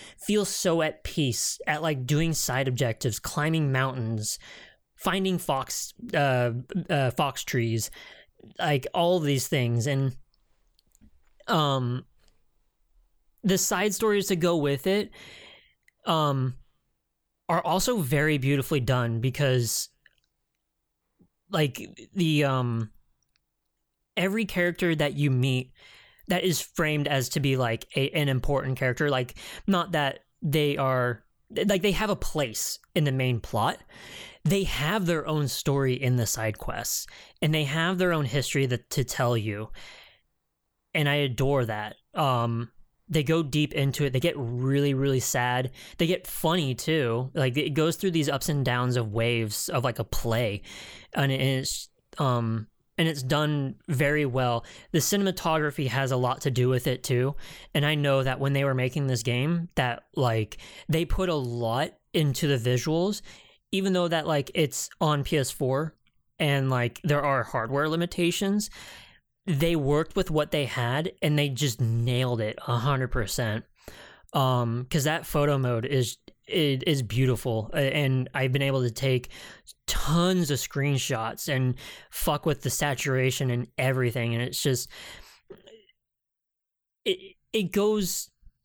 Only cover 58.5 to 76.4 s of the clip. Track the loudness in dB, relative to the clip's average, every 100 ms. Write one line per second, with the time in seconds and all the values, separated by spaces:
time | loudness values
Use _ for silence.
58.5 | 2 2 2 0 0 0 0 0 0 0
59.5 | 0 -2 -2 -2 -2 -6 0 2 2 -2
60.5 | -8 -18 -10 -2 0 2 0 0 0 -2
61.5 | -2 0 0 -2 -6 _ 0 2 2 0
62.5 | 2 2 0 2 0 0 -2 -8 -20 -20
63.5 | _ _ 0 2 2 2 0 0 0 0
64.5 | 0 0 -2 -8 -2 0 2 0 0 0
65.5 | -2 0 0 -2 -8 _ _ _ -2 0
66.5 | 2 2 0 0 -2 0 2 2 0 0
67.5 | -2 -2 0 0 0 -2 0 0 0 0
68.5 | 0 -2 -10 -20 -20 -20 -20 _ _ -2
69.5 | 0 2 2 2 2 2 -2 0 0 0
70.5 | 0 -2 -2 0 0 -2 -2 0 2 2
71.5 | 0 -2 0 0 2 2 2 0 0 -2
72.5 | -4 -2 0 2 0 0 -2 -2 -2 -2
73.5 | -4 -6 _ -20 -20 -20 -20 _ 0 2
74.5 | 2 0 -2 -2 0 0 -2 -2 0 2
75.5 | 2 2 0 0 0 0 -4 -16 -20